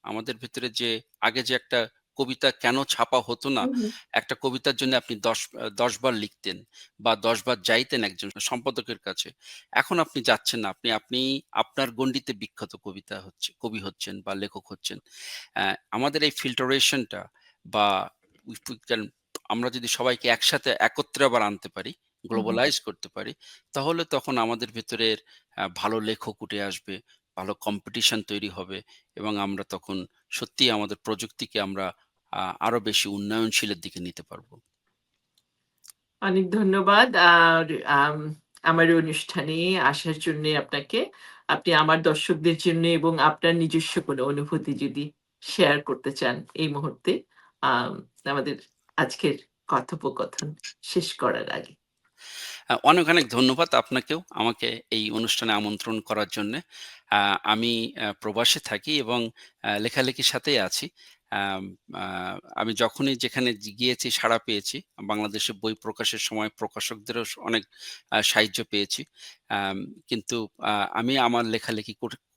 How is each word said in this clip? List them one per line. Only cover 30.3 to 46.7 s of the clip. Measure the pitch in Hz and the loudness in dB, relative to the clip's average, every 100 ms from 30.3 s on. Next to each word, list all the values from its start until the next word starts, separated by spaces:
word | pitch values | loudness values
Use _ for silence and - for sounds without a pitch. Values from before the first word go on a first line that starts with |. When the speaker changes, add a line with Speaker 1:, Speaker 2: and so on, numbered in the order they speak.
Speaker 1:
সত্যিই | - 117 - 131 | -10 -8 2 4
আমাদের | 110 104 101 | 4 -2 -6
প্রযুক্তিকে | - 104 113 - 120 107 | -6 -6 -6 -10 -6 -4
আমরা | 98 95 95 - _ _ _ | -2 -4 -6 -8 _ _ _
আ-, | 98 92 92 | -6 -6 -2
আরো | 104 117 | 0 0
বেশি | 104 104 101 | 0 0 -2
উন্নয়নশীলের | 101 101 110 113 - 107 95 | -4 -4 0 0 0 -2 -4
দিকে | 87 - | -8 -10
নিতে | 87 - | -10 -12
পারব। | 82 - - - _ _ _ _ _ _ _ _ _ _ _ _ - - _ _ | -16 -18 -18 -20 _ _ _ _ _ _ _ _ _ _ _ _ -20 -20 _ _
Speaker 2:
অনেক | 196 185 180 | 2 2 2
ধন্যবাদ। | 208 196 196 190 202 247 202 175 | 2 4 4 6 8 8 8 8
আর | 170 165 165 160 156 - | 10 8 6 2 -4 2
আম-, | 143 143 151 151 151 _ _ | 4 4 2 -6 -10 _ _
আমার | 160 165 165 165 | 2 6 6 6
অনুষ্ঠানে | 160 156 - 180 156 160 175 185 | 4 -4 -4 -4 -2 -2 0 4
আসার | 135 147 170 156 | 2 2 -4 -2
জন্যে | 165 151 151 151 | -2 0 0 0
আপনাকে। | - 143 139 220 - - - - - | -2 -6 -2 -2 -2 -8 -20 -16 -2
আপনি | 156 - | -2 4
আমার | 156 156 160 | 4 6 6
দর্শকদের | 160 156 - 165 160 160 | 4 2 0 2 4 4
জন্য | 180 165 170 | 2 4 4
এবং | 165 160 165 | 4 2 4
আপনার | 151 151 170 170 | 4 4 2 4
নিজস্ব | 160 160 160 - | 2 2 0 -4
কোনো | 156 131 | -2 -2
অনুভূতি | 131 143 147 160 147 | 0 -2 -2 -4 -2
যদি | 139 139 143 147 _ _ _ | -4 -4 -4 -8 _ _ _
শেয়ার | - - 156 147 | -8 4 6 6
করতে | - 131 143 | 0 -4 -4
চান | 143 - - - | -2 -2 -2 -8
এই | - | -4
মুহূর্তে, | 156 | -2